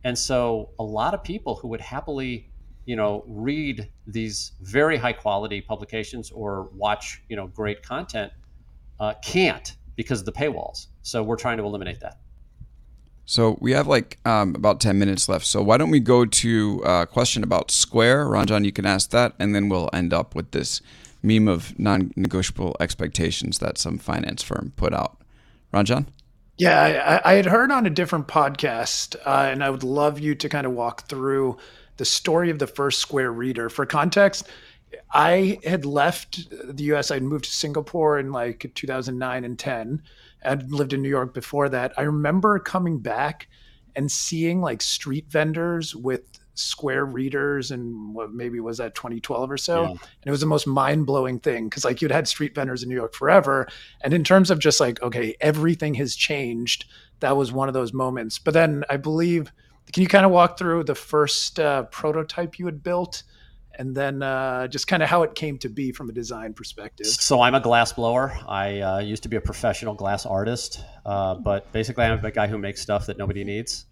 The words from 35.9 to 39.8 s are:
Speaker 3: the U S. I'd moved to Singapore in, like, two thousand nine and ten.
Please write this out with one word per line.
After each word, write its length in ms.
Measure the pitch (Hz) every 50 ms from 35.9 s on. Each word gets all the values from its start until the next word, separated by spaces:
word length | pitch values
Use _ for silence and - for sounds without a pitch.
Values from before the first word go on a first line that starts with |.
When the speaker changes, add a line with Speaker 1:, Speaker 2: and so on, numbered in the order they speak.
| 143 147 143 165 175 - - - - 180 165 -
Speaker 3:
the 340 | - - - - 139 135 147
U 120 | 147 151
S. 140 | 147 143 -
I'd 120 | 151 135 127
moved 220 | 135 151 147 -
to 60 | -
Singapore 680 | - - - 151 143 156 151 - - 175 160 151 147 143
in, 140 | 135 135 139
like, 400 | 123 120 120 113 - - 123 _
two 120 | - -
thousand 320 | 135 131 131 123 127 127 123
nine 260 | 131 127 127 127 123
and 140 | 123 123 113
ten. 440 | - 143 131 117